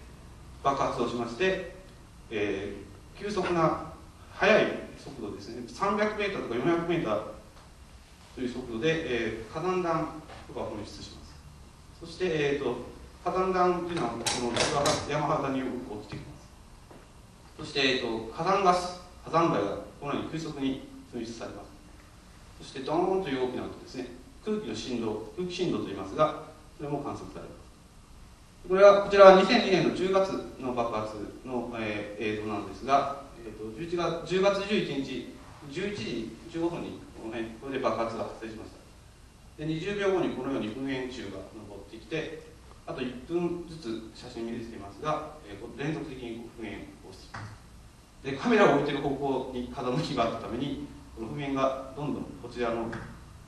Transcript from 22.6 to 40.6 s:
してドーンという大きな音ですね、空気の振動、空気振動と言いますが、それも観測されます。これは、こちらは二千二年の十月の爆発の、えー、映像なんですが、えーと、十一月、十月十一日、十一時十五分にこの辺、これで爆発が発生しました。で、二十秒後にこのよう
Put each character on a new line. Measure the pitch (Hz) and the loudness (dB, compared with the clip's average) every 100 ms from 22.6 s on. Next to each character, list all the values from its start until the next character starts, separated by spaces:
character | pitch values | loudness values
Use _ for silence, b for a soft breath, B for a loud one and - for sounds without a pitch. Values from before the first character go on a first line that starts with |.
し | - | -12
て | 139 | -8
ド | 123 | 0
ー | 160 185 190 | 2 4 2
ン | |
と | 143 | 2
い | 131 | 0
う | 123 | 0
大 | |
き | 113 | -2
な | 95 | -6
音 | - | -10
で | - | -10
す | 131 | -8
ね、 | - - - - | -8 -12 -18 -8
空 | 214 214 | -2 -2
気 | 117 | -2
の | |
振 | 107 131 117 | -6 -4 -2
動、 | 110 104 - 175 | -2 -2 -6 -6
空 | 180 | -4
気 | |
振 | - 165 | 0 0
動 | 110 | 0
と | 95 | -2
言 | |
い | 98 | -6
ま | 92 | -4
す | 135 | 2
が、 | 156 - - - - - | 2 2 -10 -16 -20 -10
そ | |
れ | 143 | -4
も | 143 | -4
観 | - | -4
測 | 107 - | -8 -10
さ | 131 | -12
れ | - | -12
ま | |
す。 | - - - - - - - - - - - 175 | -14 -18 -20 -20 -20 -20 -20 -20 -20 -20 -16 2
こ | |
れ | 190 | 12
は、 | 202 202 | 12 12
こ | 196 | 6
ち | 202 | 12
ら | 190 | 12
は | 190 | 12
二 | 202 | 10
千 | 233 | 6
二 | 196 | 6
年 | 175 - | 4 4
の | |
十 | - 190 | 2 4
月 | 190 190 - - - | 4 4 0 -6 -6
の | 131 | -4
爆 | 123 - | -2 0
発 | 107 113 107 - - 127 | -2 -4 -6 -8 -10 -6
の、 | 120 117 113 | -4 -4 -4
え | 107 104 - - | -4 -4 -6 -4
ー、 | 107 107 | -2 -2
映 | |
像 | 107 | -2
な | 104 | -4
ん | 98 | -6
で | - | -8
す | |
が、 | 120 117 - - - - 113 | 2 2 2 -4 -10 -14 -14
え | |
ー | |
と、 | - 110 151 | -10 -10 -6
十 | 170 | -4
一 | 175 | 0
月、 | 165 - 156 | 0 -2 0
十 | 185 | 4
月 | 196 185 202 | 4 4 2
十 | 196 | 0
一 | - 139 135 | 0 -2 -4
日、 | 120 - - - - 147 | -6 -8 -14 -18 -18 -10
十 | 156 202 | -6 -4
一 | 208 | -4
時 | - 113 - - - | -4 -4 -6 -10 -10
十 | 165 | -2
五 | 170 | -2
分 | 160 | -2
に | 95 95 - | -6 -10 -14
こ | - 113 | -12 -8
の | |
辺、 | 117 113 110 | -6 -6 -8
こ | 135 | -6
れ | 131 | 0
で | |
爆 | 120 110 | 0 0
発 | 113 110 | -2 -4
が | |
発 | 104 - | -6 -8
生 | 110 | -10
し | 107 | -10
ま | - | -14
し | |
た。 | - - - - - - - - - | -16 -20 -20 -20 -20 -20 -20 -20 -8
で、 | 160 | -4
二 | 160 | -4
十 | 196 | -2
秒 | 202 196 | 0 2
後 | 180 | 4
に | 123 | 2
こ | 120 | 0
の | 135 | -2
よ | |
う | 127 | -2